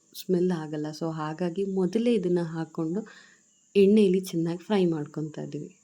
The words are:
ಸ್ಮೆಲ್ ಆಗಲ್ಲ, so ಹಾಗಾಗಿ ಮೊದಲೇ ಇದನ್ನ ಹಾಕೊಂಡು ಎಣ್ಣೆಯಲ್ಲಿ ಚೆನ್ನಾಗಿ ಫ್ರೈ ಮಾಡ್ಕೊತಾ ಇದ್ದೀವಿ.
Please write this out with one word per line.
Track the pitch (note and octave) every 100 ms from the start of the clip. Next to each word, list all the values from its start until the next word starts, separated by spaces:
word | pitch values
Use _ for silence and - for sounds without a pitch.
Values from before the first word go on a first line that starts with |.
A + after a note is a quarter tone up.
| _
ಸ್ಮೆಲ್ | - - F3+ F#3
ಆಗಲ್ಲ, | E3+ D3+ D3+ D3+ D3+
so | E3
ಹಾಗಾಗಿ | D#3+ D#3 D#3 F3+ E3+
ಮೊದಲೇ | G3 F#3+ F3+ A3 A#3
ಇದನ್ನ | A#3 F3 F3
ಹಾಕೊಂಡು | E3+ E3 D#3+ - D#3+ F#3 - - - _ _ _ _ G3+
ಎಣ್ಣೆಯಲ್ಲಿ | G3 G#3+ G3+ F#3
ಚೆನ್ನಾಗಿ | F#3 E3+ E3 F3
ಫ್ರೈ | - G#3
ಮಾಡ್ಕೊತಾ | F3+ D#3+ D3 - D3+ D3+
ಇದ್ದೀವಿ. | D3 D3 D3 -